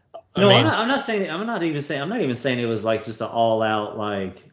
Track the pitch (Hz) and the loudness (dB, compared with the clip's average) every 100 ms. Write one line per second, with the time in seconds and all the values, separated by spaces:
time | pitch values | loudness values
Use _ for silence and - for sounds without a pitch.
0 | _ - - - 202 123 117 - 226 277 | _ -20 -8 2 6 8 6 2 0 0
1 | - 214 175 165 226 214 165 147 143 147 | 0 -2 -2 -4 -4 -4 -2 -4 -4 -4
2 | 147 240 147 120 135 123 117 110 110 110 | -4 -2 -2 -2 -2 -2 -2 -2 0 -2
3 | - 107 110 117 113 113 110 107 104 117 | -2 -8 -6 0 2 2 2 0 -2 -6
4 | 104 101 95 - - | -6 -4 -6 -10 -20